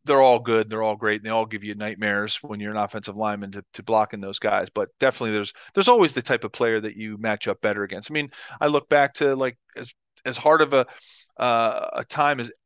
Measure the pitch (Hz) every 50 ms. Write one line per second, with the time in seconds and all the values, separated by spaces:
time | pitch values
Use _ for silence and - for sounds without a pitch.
0 | - 147 143 139 135 131 123 117 117 120 113 110 110 110 110 110 110 110 107 104
1 | 113 107 104 107 101 110 110 113 110 110 110 104 101 104 104 104 107 107 107 90
2 | 107 104 101 101 104 107 - - - 147 107 104 104 104 107 107 104 101 - 107
3 | 101 - 98 104 107 107 104 101 101 98 98 101 92 _ - - 101 117 113 110
4 | 107 - - 104 98 98 98 - - 107 101 101 - - - 107 101 - _ -
5 | 135 135 - - 123 113 107 107 101 - - - - - - 196 190 247 247 233
6 | 185 151 135 131 117 - 131 113 - 104 - - 120 117 113 110 107 110 - 104
7 | 110 107 107 104 110 113 107 104 - 110 98 - - 107 101 104 101 92 92 92
8 | - - 151 151 147 135 - - - - - - 151 147 151 143 - - 147 143
9 | 139 139 - - 156 139 135 131 131 127 120 _ _ _ - 117 113 117 - _
10 | _ _ _ _ - 127 127 - - 151 156 160 156 139 139 135 123 - - -
11 | - - - - - _ _ - 120 123 117 117 113 110 - - - - - -
12 | 117 - - 156 147 143 147 131 117 120 - _ _